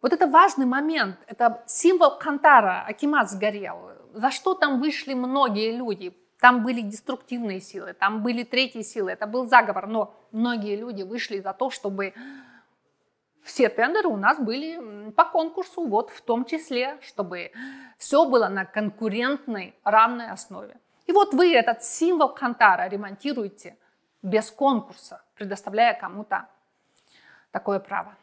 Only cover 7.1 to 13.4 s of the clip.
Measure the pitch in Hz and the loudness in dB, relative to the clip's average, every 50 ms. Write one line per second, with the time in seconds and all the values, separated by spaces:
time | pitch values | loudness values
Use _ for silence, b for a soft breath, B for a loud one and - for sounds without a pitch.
7.1 | 262 254 - _ 247 240 233 214 190 185 185 - - 190 175 180 175 _ 190 196 | -8 -8 -8 _ -10 -8 -6 -6 -8 -8 -10 -12 -14 -14 -14 -14 -6 _ -2 -2
8.1 | 214 220 208 240 240 233 240 233 - 247 262 247 - 233 208 - - 233 196 185 | 0 -2 -2 -2 -2 -4 -6 _ -2 -2 -2 -2 -4 -12 -12 -10 -6 -6 -4 -4
9.1 | 185 - 214 208 214 247 254 226 254 240 233 208 196 190 185 202 220 226 208 - | -4 -6 -8 -6 -4 -6 0 6 6 6 6 6 -4 -6 -6 -4 -4 -4 -4 -4
10.1 | _ _ _ _ - 220 233 240 240 226 202 208 202 208 226 247 233 196 190 185 | _ _ _ _ -4 -2 -2 -2 -2 -4 -4 -6 -6 -6 -8 -10 -10 -10 -10 -8
11.1 | 226 247 - - 214 196 190 190 190 - - 277 269 - - 202 196 190 196 190 | -8 -8 -8 -6 -8 -8 -8 -8 -4 -4 -4 -4 -4 -6 -8 -6 -6 -4 -6 -8
12.1 | B 226 247 269 277 269 262 B B B B B _ _ _ _ _ _ _ _ | B -14 -20 -18 -20 -20 -20 B B B B B _ _ _ _ _ _ _ _
13.1 | _ _ _ _ _ _ | _ _ _ _ _ _